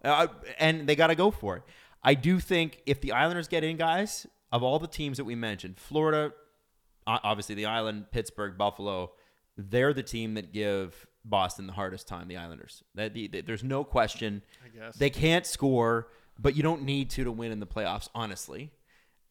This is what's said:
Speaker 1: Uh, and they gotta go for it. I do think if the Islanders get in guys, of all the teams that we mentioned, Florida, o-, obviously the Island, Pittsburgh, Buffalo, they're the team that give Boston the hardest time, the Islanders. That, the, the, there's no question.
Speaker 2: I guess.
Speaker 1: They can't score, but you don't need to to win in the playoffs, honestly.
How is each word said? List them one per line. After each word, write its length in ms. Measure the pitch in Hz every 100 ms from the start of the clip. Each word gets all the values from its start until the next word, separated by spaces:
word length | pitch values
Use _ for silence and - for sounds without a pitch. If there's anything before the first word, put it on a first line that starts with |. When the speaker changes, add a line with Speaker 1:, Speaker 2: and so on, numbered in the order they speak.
Speaker 1:
Uh, 240 | 143 147 170 - - -
and 280 | 160 160 147
they 80 | 151
gotta 200 | 165 165
go 160 | 202
for 260 | - 104 87
it. 60 | - - - _
I 100 | 131
do 260 | 143 151 185
think 420 | - 175 160 - -
if 160 | 135
the 100 | 139
Islanders 340 | 120 160 175 156
get 160 | 165
in 140 | 156 165
guys, 500 | 165 180 208 - - _ _
of 100 | 120
all 160 | 127 156
the 100 | 165
teams 300 | - 147 131
that 60 |
we 100 | 110 120
mentioned, 440 | 113 98 92 92
Florida, 540 | - 151 156 151 151 - _ _ _ _ _ _ 110
o-, 120 | 117
obviously 320 | 104 104 101 104
the 100 | 107
Island, 460 | 113 110 107 98
Pittsburgh, 460 | 117 - - 101 92
Buffalo, 560 | 101 - 101 92 90 - _ _ _ -
they're 360 | 98 120 139
the 100 | 135
team 320 | 117 113 113 107
that 180 | 85
give 540 | 104 104 98 90 - - _ 110
Boston 400 | 101 90 - 95
the 80 |
hardest 340 | 92 95 92 -
time, 200 | 90 87
the 100 | 90
Islanders. 460 | 85 80 - - _
That, 220 | 98 110 113
the, 120 | 104
the, 140 | 92
there's 220 | - 110
no 200 | 131 135
question. 600 | 139 123 131 - 110 101 - -
Speaker 2:
I 40 | 123 110
guess. 180 | 113 -
Speaker 1:
They 120 | 139
can't 360 | 135 160 175 175
score, 640 | - 139 123 113 117 117 - _ -
but 180 | 139 143
you 60 |
don't 220 | 156 160
need 260 | 139 139 131
to 120 | -
to 80 | 123
win 200 | 113 117
in 80 | 110
the 60 | 101
playoffs, 420 | 110 95 104 -
honestly. 580 | 117 110 92 - 78 151 - _ _ _ _ _